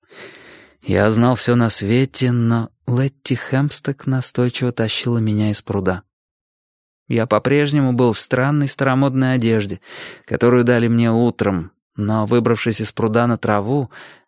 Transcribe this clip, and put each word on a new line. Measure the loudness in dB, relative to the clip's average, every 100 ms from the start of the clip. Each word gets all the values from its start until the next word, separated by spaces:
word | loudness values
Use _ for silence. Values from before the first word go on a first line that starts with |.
| _ -20 -20 -20 -20 -20 -20 _
Я | -2 2 2
знал | 4 2 2
всё | 2
на | 2 2
свете, | 0 0 0 0 -2 0
но | 0 0 0 -2 _ -4
Летти | -2 -2 -4 -4
Хэмпсток | -4 -2 -2 -2 -4 -8 -6 -4
настойчиво | -4 -4 -2 -2 -2 -4
тащила | -2 -2 -2 -2 0
меня | 0 0 0
из | -2
пруда. | -4 -2 -2 -2 -6 _ _ _ _ _ _ _ _ _ -4
Я | -2 0
по-прежнему | 0 2 0 2 0 0
был | 2 2
в | 0
странной | -2 -2 0 0 -2
старомодной | -2 0 2 0 0 0
одежде, | 0 2 0 -2 -8 -14 -20 -18 -18
которую | -6 0 2 4
дали | 4 2 2
мне | 2 2
утром, | 2 2 0 0 -2 -4 _ _ -6
но, | -2 -2 0
выбравшись | 2 2 0 -2 -2
из | -4
пруда | -2 0 2 2
на | 0
траву, | 0 -2 0 -4 -4 -10 -20 -20